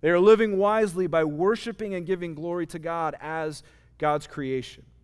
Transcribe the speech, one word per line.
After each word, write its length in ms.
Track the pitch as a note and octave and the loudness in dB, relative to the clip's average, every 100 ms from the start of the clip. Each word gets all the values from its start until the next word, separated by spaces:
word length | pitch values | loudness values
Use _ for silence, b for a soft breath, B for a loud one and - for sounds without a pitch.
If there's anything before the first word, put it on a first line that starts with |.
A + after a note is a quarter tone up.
They 80 | D#3 | 4
are 100 | F3 | 6
living 380 | G3 A3 A3 F#3+ | 8 8 6 2
wisely 500 | G3+ A3 G#3+ F3 F3+ | 2 2 0 0 0
by 160 | E3 | 0
worshiping 680 | D#3 D3+ F#3+ A3+ A#3 A3+ G#3+ | 0 0 0 0 -4 -8 -8
and 120 | F#3 E3+ | -6 -4
giving 280 | F#3 F3 | -4 -6
glory 320 | D3+ E3+ F3 E3 | -8 -8 -6 -6
to 120 | F3 | -8
God 360 | D#3+ E3 D#3+ C3+ | -8 -4 -4 -6
as 440 | D3 D#3+ D#3 D3 b b b _ | -8 -6 -6 -8 b b b _
God's 300 | D3+ D3+ - | 0 0 -4
creation. 560 | - C3+ C3 B2 - - _ | -8 -4 -4 -6 -18 -20 _